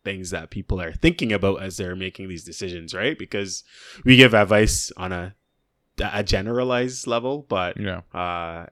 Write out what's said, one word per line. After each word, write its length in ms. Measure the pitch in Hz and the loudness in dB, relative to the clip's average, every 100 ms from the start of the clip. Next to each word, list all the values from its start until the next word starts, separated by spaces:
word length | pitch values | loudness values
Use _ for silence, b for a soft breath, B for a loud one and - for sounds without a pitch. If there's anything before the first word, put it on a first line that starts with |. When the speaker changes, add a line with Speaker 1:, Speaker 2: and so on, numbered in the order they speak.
Speaker 1:
things 260 | 98 95 90 | -8 -8 -6
that 220 | 92 82 | -8 -8
people 280 | 101 - 92 | -8 -4 -4
are 140 | 85 | -4
thinking 400 | 80 160 165 120 | -2 0 0 0
about 300 | 104 98 98 | 0 0 -2
as 140 | 95 90 | -6 -8
they're 180 | 92 92 | -8 -6
making 320 | 95 - 95 | -8 -10 -12
these 140 | 87 | -12
decisions, 500 | 80 - 95 87 82 | -14 -12 -10 -10 -10
right? 240 | 92 120 160 | -4 -4 -4
Because 460 | 98 104 98 - B B B B | -6 -6 -6 -8 B B B B
we 120 | 123 127 | 8 10
give 180 | 127 110 | 10 8
advice 560 | 98 107 110 - - - | 6 6 4 2 -4 -8
on 160 | 92 | -6
a, 220 | 90 90 - _ _ _ _ _ - | -6 -8 -14 _ _ _ _ _ -6
a 240 | 101 104 | -4 -2
generalized 840 | 101 104 104 120 127 123 127 127 127 | 0 0 0 0 0 0 -2 -4 -4
level, 360 | 117 127 143 139 | -2 -2 -6 -2
but 280 | 98 90 - | -2 -2 -4
Speaker 2:
Yeah. 240 | 101 90 - | -6 -6 -8
Speaker 1:
uh, 540 | 90 87 87 85 85 85 | -6 -4 -4 -6 -10 -14